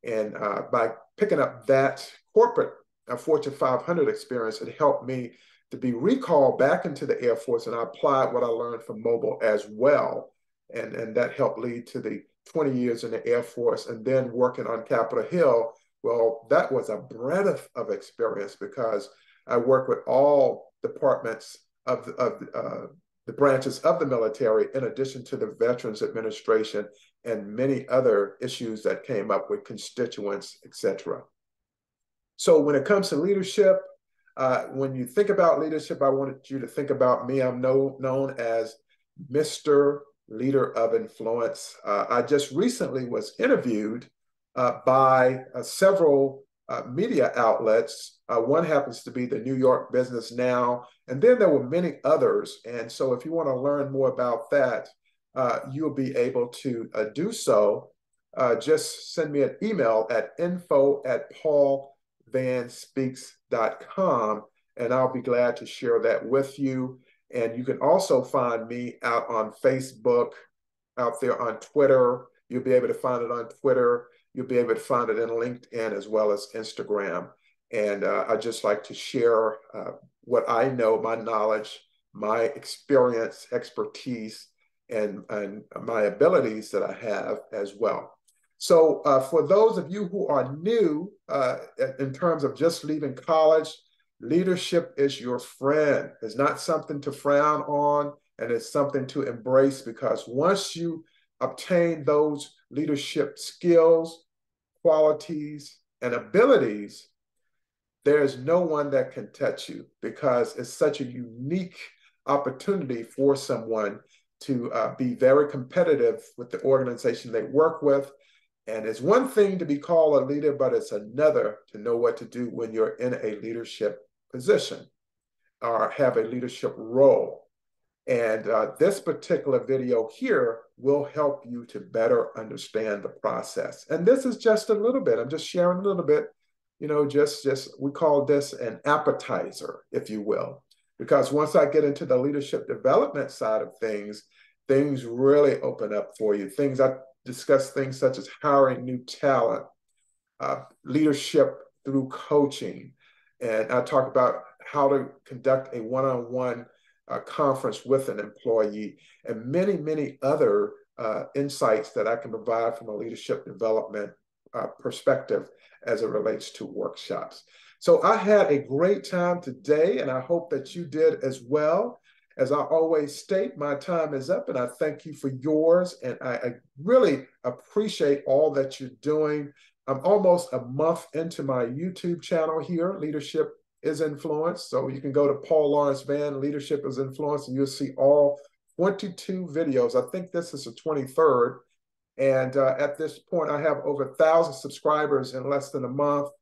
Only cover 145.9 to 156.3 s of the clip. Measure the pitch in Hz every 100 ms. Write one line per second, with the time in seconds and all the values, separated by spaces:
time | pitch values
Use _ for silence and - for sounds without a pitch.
145.9 | 104 - - 107 101 98 - 143 131 131
146.9 | - - _ - 123 - 180 135 - 131
147.9 | 131 131 123 - - 151 139 135 127 127
148.9 | 127 - - 143 131 113 - - _ _
149.9 | _ _ _ _ _ 67 69 - _ -
150.9 | 135 151 139 - 160 135 - - _ 135
151.9 | 135 131 - - 147 143 - 101 - -
152.9 | _ _ _ _ _ 120 110 107 123 123
153.9 | 143 - 131 123 - - _ - 147 139
154.9 | 139 127 - _ 127 131 131 131 123 110
155.9 | 127 135 127 117